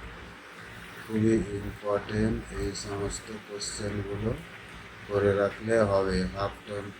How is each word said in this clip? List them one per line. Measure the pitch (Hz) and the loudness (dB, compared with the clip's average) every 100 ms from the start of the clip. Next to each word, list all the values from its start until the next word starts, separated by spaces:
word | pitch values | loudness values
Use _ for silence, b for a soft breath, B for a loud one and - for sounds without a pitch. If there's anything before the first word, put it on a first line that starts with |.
| - - - - - - - - - - - | -12 -12 -14 -16 -16 -16 -14 -14 -14 -12 -2
খুবই | 110 110 | 4 6
ইম্পর্টেন্ট, | 113 104 101 104 104 104 101 - 107 110 113 107 98 | 6 4 -2 -4 -4 0 0 2 2 2 2 -2 -4
এই | 101 | -2
সমস্ত | 98 104 101 101 - - 107 - | -4 -4 -4 -2 -4 -8 -12 -10
কোশ্চেনগুলো | 104 - - 104 104 101 101 110 143 - - - - - - - | -8 -6 -4 -4 -2 -2 -2 -2 -2 -6 -14 -14 -16 -16 -14 0
করে | 101 101 | 4 6
রাখলে | 98 98 - 110 113 | 6 4 2 2 4
হবে। | 104 98 95 92 | 6 4 4 2
হাফটন | 92 95 101 - - 101 101 | 2 0 -4 -4 -8 -8 -8